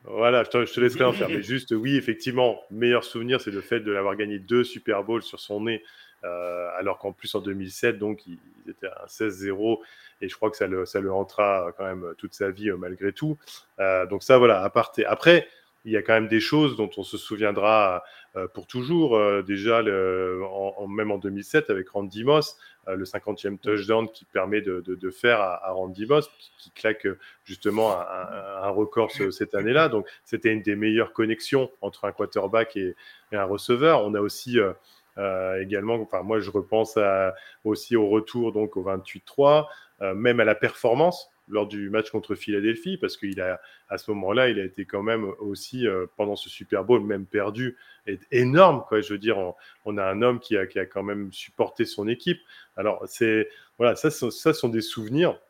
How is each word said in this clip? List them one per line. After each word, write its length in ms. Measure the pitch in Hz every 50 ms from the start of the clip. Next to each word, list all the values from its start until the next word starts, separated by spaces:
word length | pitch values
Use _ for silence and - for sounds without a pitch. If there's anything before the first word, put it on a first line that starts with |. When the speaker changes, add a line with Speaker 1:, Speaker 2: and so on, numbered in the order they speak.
| _
Speaker 1:
Voilà, 400 | 110 104 104 113 120 127 123 113
je 60 | -
te, 140 | - 120 117
je 80 | -
te 80 | - 123
laisserai 240 | 123 120 - - 131
en 80 | 123
faire. 160 | 117 101 110 92
Speaker 2:
<laughs> 20 |
Speaker 1:
Mais 120 | - -
juste, 300 | 98 98 127 135 - -
oui, 240 | 117 110 113 135 139
effectivement, 640 | 135 123 - 113 - - 131 120 127 127 120 104 - - _
meilleur 340 | 98 110 120 120 120 117 -
souvenir, 360 | - - 117 113 123 127 123
c'est 100 | - 110
le 100 | 101 98
fait 200 | 92 - 120 117
de 120 | 107 104
l'avoir 240 | 101 98 98 101 101
gagné 220 | 101 107 104 104 98
deux 260 | 95 92 117 123 120
Super 400 | 120 - 107 _ - 107 98 98
Bowls 180 | 107 113 113
sur 180 | - - - -
son 220 | - - 104 104
nez, 200 | 107 113 113 107 - - - - - - _ _ -
euh, 440 | 87 87 87 87 90 87 87 87 87 87 90
alors 200 | 95 98 90 -
qu'en 140 | - 101
plus, 220 | 92 _ - - -
en 60 | 104
deux 140 | 92 101 98
mille 160 | 98 95 92
sept, 280 | 92 - - 120 113 101
donc, 280 | 104 107 107 104 _
ils, 120 | 90 85 82 _ - _ _ _
ils 60 | -
étaient 160 | 95 _ -
à 180 | 95 92 - -
un 40 | -
seize 260 | - - 110 107 95
zéro, 480 | 92 98 98 98 98 107 113 113 - - - - - - - _ _
et 80 | 101 92
je 60 | -
crois 140 | - 110 107
que 60 | 104
ça 100 | - 104
le, 180 | 92 92 92 92
ça 160 | - - 104
le 120 | 98 98
hantera, 560 | 95 98 98 - - - 104 101 98 95 87 87
euh, 40 | 87
quand 80 | - 95
même, 200 | 95 92 92 90
euh, 100 | 85 82
toute 200 | _ - 98 -
sa 160 | - 101 95
vie, 200 | 92 98 107 107
euh, 60 | 95
malgré 360 | 90 90 90 92 - 98 101
tout. 260 | - - 151 156 151 147 _ - - - _ _ _ -
Euh, 260 | 98 95 95 92 92
donc 160 | 90 101 95
ça, 160 | - - 131 127
voilà, 240 | 123 117 107 92
à 80 | 95 104
part 220 | - 120 110 -
tes-, 140 | - - 104
après, 420 | 101 107 - - 160 175 165 - - _ _ _ _ _ _ _
il 80 | 113
y 40 | 110
a 60 | 104
quand 100 | 101 -
même 160 | 113 113 110 104
des 120 | 110 110
choses 360 | 107 - 147 151 151 139 120
dont 140 | 107 107 95 -
on 60 | 101
se 140 | 95 - -
souviendra, 840 | 101 - - 110 101 107 104 101 101 98 107 110 110 104 95 90 87 - - - - - _ _
euh, 100 | 95 92
pour 200 | 90 _ 104 90
toujours, 500 | _ - 123 123 135 175 170 160 139 117
euh, 260 | 107 104 104 101 101
déjà, 400 | 95 95 101 98 98 113 113 117
le, 600 | 113 107 98 95 95 92 92 92 92 92 92 92 95
en, 300 | 95 95 98 98 98 98
en, 100 | 101 104
même 240 | 98 98 107 107 107
en 80 | 104 95
deux 120 | 92 101
mille 140 | 98 101 101
sept 260 | - - 156 156 -
avec 180 | 104 95 92 -
Randy 360 | - 101 101 98 98 107 113
Moss, 340 | 135 147 156 147 - - _ - - _ _ _
euh, 80 | 92 95
le 100 | 95 95
cinquantième 500 | - - 98 _ 107 101 - - 101 101
Speaker 3:
Mm. 40 | 95
Speaker 1:
touchdown 500 | - 104 107 104 98 101 113 113 113 110
qui 140 | - - -
permet 360 | _ _ 98 92 95 104 107
de, 200 | 104 101 92 90
de, 140 | 85 92 92
de 160 | 87 92 92
faire 300 | 90 - - 120 120 107
à, 260 | 101 92 87 85 95
à 40 | 95
Randy 340 | 92 92 92 92 92 98 107
Moss, 220 | 117 143 151 147 - _ _
qui, 120 | - - _ _
qui 120 | - -
claque, 340 | _ - - 110 107 - -
euh, 120 | 98 92 - - - - _ _
justement 540 | - 95 - - 107 104 110 110 110 98 87
un, 40 |
un, 600 | 87 90 90 92 92 90 95 101 98 98 98 95 95
un 40 | 101
record 420 | 95 101 107 104 - 117 110 104
ce, 200 | - - 101 95
cette 240 | 90 - 110 - -
année-là. 340 | 101 101 110 127 151 165 151
Donc, 180 | 117 107 95 - - - _
c'était 280 | - - 110 - 113
une 100 | 110 107
des 140 | 98 107 104
meilleures 360 | 101 107 110 107 113 110 -
connexions 580 | - - 113 110 113 110 - - 139 135 131 - - _
entre 240 | - 98 - - -
un 80 | 101
quarterback 640 | 95 - 104 98 - 107 95 98 110 113 113 - -
et, 180 | 101 95 90 87 _ - - - _ _ _
et 40 | -
un 80 | 104 98
receveur. 600 | 92 101 101 - - 123 120 147 165 160 131 104
On 100 | 104 104
a 60 | 104
aussi, 380 | 104 104 - - - 123 120 117
euh, 140 | 104 95 90 - _ _ _ _ _ _ _
euh, 460 | 98 98 98 95 92 92 92 95 95
également, 320 | 95 95 104 98 98 110 117
enfin, 280 | 117 110 - - 92
moi, 160 | 90 101 110 110
je 120 | 98 98
repense 460 | - 104 92 - 110 110 110 - -
à, 380 | 110 104 98 95 95 95 95 92 - - - - _ _
aussi 320 | 110 107 104 - - 120
au 120 | 113 107 101
retour, 440 | 104 110 107 - - 123 117 113
donc, 240 | 104 107 107 104 -
au 60 | 98
vingt-huit 420 | 90 98 95 92 92 - - 98 _
trois, 440 | - - - 139 143 147 151 147 - - - - _ _ _
euh, 120 | 101 95 95
même 240 | 101 117 123 120 120
à 40 | 110
la 100 | 107 107
performance, 760 | - - 113 - - - 120 117 139 160 180 175 - - _ _ _ _ _
lors 180 | 101 107 104
du 240 | 101 104 104 101 98
match 200 | 104 110 107 -
contre 240 | - 107 - - 104
Philadelphie, 640 | - - - 104 101 101 113 113 113 - 185 190
parce 200 | 180 - 95 -
qu'il 240 | - - 98 95 95
a, 200 | 92 92 92 - - - - _ _ _
à 100 | 101 92
ce 120 | - -
moment-là, 380 | 107 104 92 92 104 123 131 123
il 120 | 110 101
a 40 | 95
été 200 | 92 - - 98
quand 180 | - - 101
même 300 | 101 110 117 113 107 98 104 -
aussi, 480 | 107 104 98 90 - - - 127 123
euh, 200 | 110 95 92 90 87 _
pendant 200 | - 104 104 104
ce 120 | - - -
Super 360 | - - 98 _ 107 101 92
Bowl, 180 | 110 123 113
même 240 | 101 104 101 98 98
perdu, 500 | - - 104 98 104 104 117 127 123 120 _ - - - _ _
est 140 | 104 98 95 - _
énorme, 540 | 139 123 127 123 135 170 190 180 151 120 110 -
quoi. 120 | 110 107
Je 120 | 104 104
veux 60 | 104 98
dire, 200 | 101 113 107 98
on, 160 | 92 90 87 _ - - - _ _
on 140 | 107 104 101
a 60 | 98
un 180 | 95 95 104
homme 180 | 117 123 123 117
qui 160 | - - 110
a, 100 | 98 95
qui 120 | 92 - 101
a 80 | 92
quand 160 | - - 98
même 300 | 98 101 104 104 101 95
supporté 520 | 92 - - - _ - 113 98 - - 117
son 240 | - - - 101 107
équipe. 320 | 120 123 - 175 175 - _ _ - - - _ _
Alors, 260 | - 98 107 92 90 98
c'est, 420 | 95 - - 117 113 110 107 107 - - - - _ _ -
voilà, 180 | 120 120 113
ça, 140 | - - 156
ce, 200 | 151 - 135 113
ça 220 | - - - 160
sont 160 | 151 - - 120
des 120 | 113 113
souvenirs 580 | 107 - - 117 110 107 123 151 180 156 107 - _